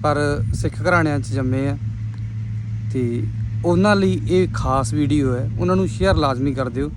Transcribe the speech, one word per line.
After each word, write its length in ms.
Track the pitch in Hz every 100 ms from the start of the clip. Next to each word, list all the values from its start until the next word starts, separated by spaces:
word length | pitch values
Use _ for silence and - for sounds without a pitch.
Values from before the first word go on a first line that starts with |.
ਪਰ 400 | 151 147 147 143 -
ਸਿੱਖ 280 | - 165 -
ਘਰਾਣਿਆਂ 380 | 180 175 156 147
'ਚ 120 | 127
ਜੰਮੇ 360 | 135 127 131 139
ਆ, 100 | 139 - - - - - - - - - - -
ਤੇ 340 | 131 120 120 - - - - 170
ਉਹਨਾਂ 300 | 175 202 196
ਲਈ 260 | 190 180 110
ਇਹ 180 | 185 180
ਖਾਸ 400 | 110 131 131 117
ਵੀਡੀਓ 420 | 151 143 151 135 123
ਹੈ। 160 | 110 -
ਉਹਨਾਂ 160 | 175 185
ਨੂੰ 120 | 185
ਸ਼ੇਅਰ 280 | - 147 156
ਲਾਜ਼ਮੀ 380 | 147 127 139
ਕਰ 160 | 127 131
ਦਿਓ 220 | 120 147